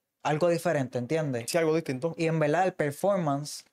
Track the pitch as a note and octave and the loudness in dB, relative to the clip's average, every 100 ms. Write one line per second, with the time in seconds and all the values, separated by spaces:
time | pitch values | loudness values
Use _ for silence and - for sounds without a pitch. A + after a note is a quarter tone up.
0 | _ _ C#3 D3+ F3 E3+ F3 D3+ B2+ B2 | _ _ -2 2 2 2 2 0 0 -4
1 | A#2+ D#3 D3+ A#2+ A#2+ E3+ D#3+ E3 D#3+ B2+ | -2 -2 -2 -4 -2 0 2 2 -2 -4
2 | E3 D#3+ D#3+ D#3+ D3 D#3+ F#3 - D3 - | -4 -2 0 2 2 2 2 0 -2 0
3 | G3 G3 D#3 C#3 D3 - - | 0 2 0 -2 -4 -12 -4